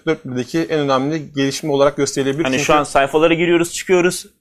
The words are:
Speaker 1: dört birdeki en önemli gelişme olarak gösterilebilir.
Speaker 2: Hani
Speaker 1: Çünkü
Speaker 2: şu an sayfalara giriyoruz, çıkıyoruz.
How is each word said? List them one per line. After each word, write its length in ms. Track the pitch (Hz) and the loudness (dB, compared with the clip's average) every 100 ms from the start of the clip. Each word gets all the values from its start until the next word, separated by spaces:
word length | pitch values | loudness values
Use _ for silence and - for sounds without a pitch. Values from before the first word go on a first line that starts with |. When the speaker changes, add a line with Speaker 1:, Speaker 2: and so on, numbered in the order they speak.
| - | -4
Speaker 1:
dört 180 | 160 135 | -4 -4
birdeki 340 | 123 123 165 | -6 -4 -4
en 200 | 165 156 | -2 -2
önemli 540 | 143 135 139 160 143 | 0 0 0 -4 -8
gelişme 380 | 139 135 135 160 | -4 -2 -2 -4
olarak 260 | 139 139 143 | 2 2 2
gösterilebilir. 460 | 139 - 135 139 | -4 -2 -2 -2
Speaker 2:
Hani 100 | 151 | -2
Speaker 1:
Çünkü 120 | 131 143 | -2 2
Speaker 2:
şu 80 | |
an 100 | 151 | 2
sayfalara 500 | 143 143 139 156 165 | 2 0 2 4 2
giriyoruz, 400 | 165 175 170 170 | 2 2 2 0
çıkıyoruz. 520 | - - 180 175 175 - _ | -6 0 2 2 -2 -12 _